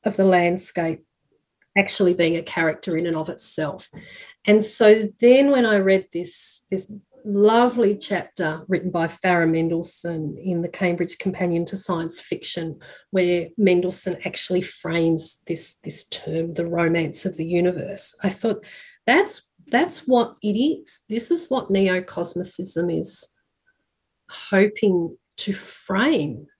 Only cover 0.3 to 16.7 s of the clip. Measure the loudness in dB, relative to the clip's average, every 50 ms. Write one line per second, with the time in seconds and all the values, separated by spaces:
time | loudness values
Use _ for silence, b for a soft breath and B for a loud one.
0.3 | 6 4 4 2 0 -2 -6 -8 -6 -4 -4 -4 -6 -8 _ _ _ _ _ _
1.3 | _ _ _ _ _ _ _ _ _ 0 0 0 0 2 2 2 4 2 2 0
2.3 | 0 -2 -4 -6 -4 -2 0 0 -2 -4 -6 -4 -4 -2 -2 -2 -4 -4 -4 -6
3.3 | -6 -6 -6 -6 -4 -4 -6 -6 -6 -10 -16 -20 B B B B B B B B
4.3 | B B _ 4 4 4 4 2 0 6 8 8 8 8 4 -4 -4 _ 6 8
5.3 | 8 8 8 6 4 4 4 4 4 2 4 4 4 2 2 _ _ -8 -8 -8
6.3 | -10 -10 -10 -10 -10 -12 _ _ -8 -8 -6 -10 -18 -20 _ _ _ -14 -8 -4
7.3 | 2 4 6 6 6 6 4 4 2 2 2 2 2 0 -4 -4 -4 -4 -4 -8
8.3 | _ -4 -4 -4 -4 -6 -4 -2 -2 -2 -2 -2 -2 -2 -2 -2 -4 -4 0 2
9.3 | 2 4 4 2 2 2 0 0 0 -2 -4 -6 -10 -8 -8 -6 -6 -6 -6 -8
10.3 | -8 -6 -4 -4 -2 -2 -4 -4 -4 -2 -2 -2 0 0 -4 -6 -6 -6 -4 -4
11.3 | -2 -2 -2 -2 0 -2 -2 -4 -6 -8 -4 -4 -4 -4 -4 -6 -8 -8 -6 -8
12.3 | -8 -8 -6 -8 -6 -6 -6 -8 -10 B B B B B B B -2 0 2 2
13.3 | 2 0 -2 -4 -2 2 4 4 4 4 2 0 -2 -2 -4 -4 -6 -6 -8 -8
14.3 | -6 -4 -4 0 -2 -2 -2 -4 -12 -12 -8 -4 -2 0 2 2 2 0 -2 -4
15.3 | -6 -8 _ -8 -6 -6 -4 -6 -8 -8 _ -12 -10 -10 -10 -10 -10 -10 -8 -6
16.3 | -4 -4 -4 -4 -4 -4 -4 -2